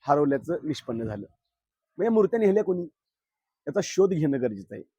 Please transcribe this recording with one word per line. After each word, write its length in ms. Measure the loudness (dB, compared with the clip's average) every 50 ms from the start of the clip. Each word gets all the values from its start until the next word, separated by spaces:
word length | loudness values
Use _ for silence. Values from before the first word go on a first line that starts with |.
| _ 2
हरवल्याचं 500 | 2 2 4 2 0 -2 -2 -4 -6 -6 -4
निष्पन्न 400 | -6 -8 -8 -8 -8 -8 -6 -6
झालं. 220 | -6 -8 -10 -12 -16 _ _ _ _ _ _ _ _ _ _ _ _ _ -2
मग 60 | -2
या 80 | 2
मूर्त्या 280 | 4 4 4 4 2 2
नेल्या 240 | 2 4 4 4 2
कोणी, 200 | 0 -2 -4 -4 -10 _ _ _ _ _ _ _ _ _ _ _ _ _ _ _ -6
याचा 120 | -4 -4 -4
शोध 260 | -4 2 2 2 4
घेणं 320 | 4 2 2 2 2 2
गरजेचं 340 | 0 -2 -2 -4 -12 _ -14
आहे. 80 | -16 -16 _ _